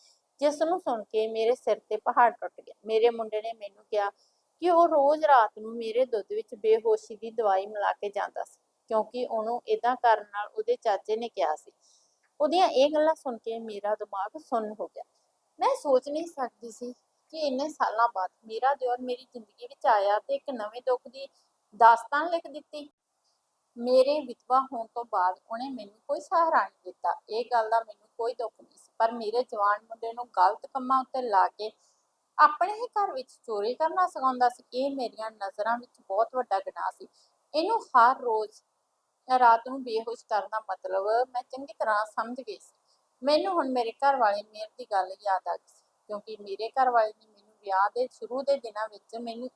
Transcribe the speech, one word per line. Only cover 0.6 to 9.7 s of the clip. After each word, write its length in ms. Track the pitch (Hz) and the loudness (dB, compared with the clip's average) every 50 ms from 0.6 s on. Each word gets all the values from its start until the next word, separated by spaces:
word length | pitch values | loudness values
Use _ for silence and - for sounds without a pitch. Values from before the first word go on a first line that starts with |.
ਨੂੰ 180 | 320 320 349 370 | 0 0 0 -2
ਸੁਣ 240 | - 311 247 220 202 | -2 -4 -4 -4 -6
ਕੇ 240 | _ - 220 220 220 | _ -2 -2 -2 0
ਮੇਰੇ 280 | 220 220 220 226 254 | 0 0 2 0 0
ਸਿਰ 240 | - - 240 214 214 | 0 0 -2 -2 -2
ਤੇ 180 | _ - 214 214 | _ -6 -6 -4
ਪਹਾੜ 320 | - - - - 240 226 | -2 0 4 6 4 4
ਟੁੱਟ 300 | 233 - - 214 _ - | 4 0 -12 -14 _ -14
ਗਿਆ। 120 | - - - _ - | -20 -20 -20 _ -8
ਮੇਰੇ 240 | 214 220 220 220 240 | -2 0 4 4 2
ਮੁੰਡੇ 320 | 233 226 226 214 214 214 | 2 0 -8 -6 -6 -6
ਨੇ 120 | 214 226 233 | -6 -6 -12
ਮੈਨੂੰ 320 | 220 208 202 196 208 _ - | -12 -16 -20 _ _ _ -4
ਕਿਹਾ 180 | 214 208 202 202 | -2 -2 -2 -2
ਕਿ 600 | - _ _ _ _ _ _ _ _ - 320 359 | -4 _ _ _ _ _ _ _ _ -4 0 4
ਉਹ 180 | 339 330 339 330 | 6 6 6 6
ਰੋਜ਼ 380 | 320 294 269 285 311 311 311 | 6 4 4 4 2 2 4
ਰਾਤ 260 | 294 277 247 220 208 - 220 | 6 6 6 6 4 0 -10
ਨੂੰ 140 | 214 220 233 | -12 -10 -8
ਮੇਰੇ 300 | 233 226 220 214 240 262 | -8 -6 -4 0 0 0
ਦੁੱਧ 200 | 247 233 208 - - | 0 -2 -6 -4 -4
ਵਿੱਚ 240 | 202 214 226 - 254 | -6 -8 -8 -8 -12
ਬੇਹੋਸ਼ੀ 600 | 214 - 220 220 220 214 226 214 214 - - 226 | -2 2 4 4 4 4 2 0 0 0 -8 -18
ਦੀ 160 | 202 226 233 | -14 -14 -12
ਦਵਾਈ 340 | 226 226 226 202 190 190 196 | -6 -2 0 2 2 0 0
ਮਿਲਾ 260 | 214 214 208 196 190 | -4 -6 -4 -2 -2
ਕੇ 180 | 190 - - 208 | -2 -2 -6 -8
ਜਾਂਦਾ 340 | 196 202 185 170 - - - | -6 -6 -6 -6 -6 -10 -10
ਸੀ, 160 | - - _ _ _ _ _ _ - | -10 -14 _ _ _ _ _ _ -4
ਕਿਉਂਕਿ 380 | 226 220 214 214 - 247 247 | -2 -2 -2 -2 -6 -8 -6
ਉਹਨੂੰ 360 | - 233 220 214 226 240 240 - | -4 -4 -4 -4 -4 -6 -6 -2
ਏਦਾਂ 280 | - | -2